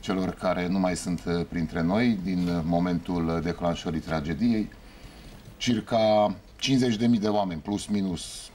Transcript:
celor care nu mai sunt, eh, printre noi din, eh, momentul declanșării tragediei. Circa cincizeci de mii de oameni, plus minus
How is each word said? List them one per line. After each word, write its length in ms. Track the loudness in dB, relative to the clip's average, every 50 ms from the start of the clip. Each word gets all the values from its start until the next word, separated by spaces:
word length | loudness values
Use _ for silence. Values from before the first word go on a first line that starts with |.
celor 300 | -4 -2 -2 -2 -2 -4
care 360 | -6 -2 -2 0 0 0 0
nu 120 | 0 0 2
mai 180 | 2 0 0
sunt, 260 | -2 -2 -4 -4 -4 -2
eh, 180 | -2 0 0 -2 -2
printre 340 | -2 -4 -4 -2 -2 0
noi 360 | 0 2 2 2 4 2 2 0
din, 260 | 0 -2 0 0 0 0
eh, 120 | 0 0 0
momentul 760 | 2 2 2 2 2 0 -2 -2 -2 -2 -2 0 0 0 0
declanșării 580 | -2 -2 -4 -2 -2 -2 -2 -2 -4 -4 -4 -4
tragediei. 720 | -4 -2 -4 -4 -2 -4 -2 0 2 2 2 2 0 -4 -8 -18 -20 -20 -20 -20 -20 -20 -20 -18 -20 -20 -20 -18 -20 -20 -12
Circa 760 | -6 0 0 0 0 0 0 2 2 4 6 6 6 4 4 2 -4 -10 -20 -12 -6
cincizeci 380 | 0 2 4 4 4 4 2
de 100 | 2 4
mii 120 | 4 4 4
de 100 | 4 2
oameni, 320 | 2 2 2 0 -2 -6
plus 260 | -4 -4 -4 -4 -2
minus 640 | -2 -2 0 0 -2 -2 -4 -8 -10 -14 -14 -16 -18